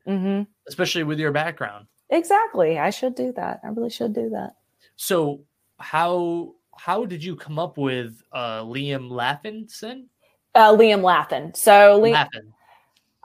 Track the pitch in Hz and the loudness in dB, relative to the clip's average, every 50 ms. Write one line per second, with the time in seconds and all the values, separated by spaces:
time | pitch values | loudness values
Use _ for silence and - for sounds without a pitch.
0 | - 185 196 190 185 196 196 202 208 - _ _ _ - - - 170 156 - 175 | -8 -6 -6 -4 -4 -4 -4 -4 -6 -10 _ _ _ -18 -6 -6 -4 -4 -2 -4
1 | 156 151 156 156 156 147 143 147 156 170 156 - 127 104 104 104 107 _ _ _ | -4 -4 -4 -4 -4 -2 -2 -2 -4 -4 -6 -10 -10 -12 -12 -16 -20 _ _ _
2 | _ - 277 339 339 339 403 427 453 453 - 202 165 160 165 151 151 196 208 - | _ -4 -2 -2 0 2 0 0 0 -2 -2 0 0 0 0 0 -2 -4 -4 -4
3 | 254 254 254 254 254 254 247 - - - - - - - 214 226 233 233 - - | -6 -6 -6 -6 -8 -8 -8 -8 -10 -10 -10 -12 -12 -10 -8 -8 -8 -8 -8 -6
4 | - 214 208 240 226 226 214 - - - _ _ _ _ _ _ _ _ _ - | -6 -6 -4 -6 -6 -6 -6 -8 -10 -12 _ _ _ _ _ _ _ _ _ -14
5 | - - 196 170 156 147 143 143 _ _ _ _ _ _ _ _ - - - 160 | -6 -2 -2 -2 -2 -2 -4 -8 _ _ _ _ _ _ _ _ -16 -6 -4 -2
6 | 170 175 180 175 175 170 170 170 170 - - _ _ _ _ _ - 175 190 220 | -2 -2 -2 -4 -4 -4 -6 -6 -8 -12 -16 _ _ _ _ _ -8 -6 -6 -4
7 | 247 185 180 156 160 185 165 - - 151 151 156 175 175 - 147 139 131 127 127 | -6 -8 -10 -12 -10 -12 -12 -12 -14 -10 -8 -8 -8 -8 -8 -6 -6 -4 -4 -6
8 | 120 113 113 _ _ _ - 131 120 117 110 110 110 113 123 135 139 143 139 135 | -8 -12 -16 _ _ _ -12 -10 -8 -8 -8 -10 -10 -10 -10 -8 -8 -6 -8 -8
9 | 127 123 123 123 120 131 147 - - 214 214 220 214 - - - 220 220 240 269 | -10 -10 -8 -4 -4 -4 -4 -6 -10 -16 -16 -16 -18 -18 -18 -16 -16 -16 -16 -16
10 | 247 _ _ _ _ _ _ _ _ _ - 233 220 214 220 214 226 220 208 196 | -20 _ _ _ _ _ _ _ _ _ 6 6 8 8 8 8 8 6 6 4
11 | 185 180 170 151 160 - 151 131 147 170 - - - 220 202 202 202 202 202 208 | 4 4 2 2 0 -2 -6 -6 -6 -8 -8 0 4 6 8 10 10 10 8 8
12 | 220 233 226 - 135 - - 110 107 110 _ _ _ _ _ _ _ _ _ _ | 4 4 4 2 0 -2 -6 -16 -18 -18 _ _ _ _ _ _ _ _ _ _
13 | _ _ _ _ | _ _ _ _